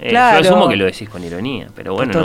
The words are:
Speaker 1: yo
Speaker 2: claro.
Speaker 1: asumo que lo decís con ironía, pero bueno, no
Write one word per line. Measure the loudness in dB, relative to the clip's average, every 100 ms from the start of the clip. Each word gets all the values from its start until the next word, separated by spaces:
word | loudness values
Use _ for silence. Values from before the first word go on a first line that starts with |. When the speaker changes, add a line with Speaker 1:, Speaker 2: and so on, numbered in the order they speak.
Speaker 1:
yo | -2
Speaker 2:
claro. | 2 4 4
Speaker 1:
asumo | 4 4 2
que | 2
lo |
decís | -2 -4 -12
con | -12
ironía, | -10 -8 -8 -8 -12
pero | -14 -8
bueno, | -4 -2
no | -2